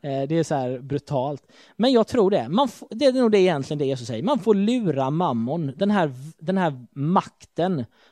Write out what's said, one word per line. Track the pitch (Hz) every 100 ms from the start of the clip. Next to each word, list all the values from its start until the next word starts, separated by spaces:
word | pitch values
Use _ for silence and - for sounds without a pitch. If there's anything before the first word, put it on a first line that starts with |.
eh, | 147 135 139
det | 165
är |
så | 156 147
här | 127 127
brutalt. | 139 143 - 147 135 143 _ - - -
Men | 240
jag | 240 214
tror | 254 190
det. | 196 117
Man | 190 277
f-, | - -
det | 220 277
är |
nog | 254 240
det | 208
egentligen | 185 151 131 151
det | 135
Jesus | 131 117
säger. | 113
Man | 175 277
får | 202 202
lura | 202 254 196 135 131
mammon, | 151 180 120 117 135 143 -
den | 202
här, | 208 160 127 147 -
den | 160 190
här | 175 131 120
makten. | - 147 185 - _ - - 175 170 113 _ _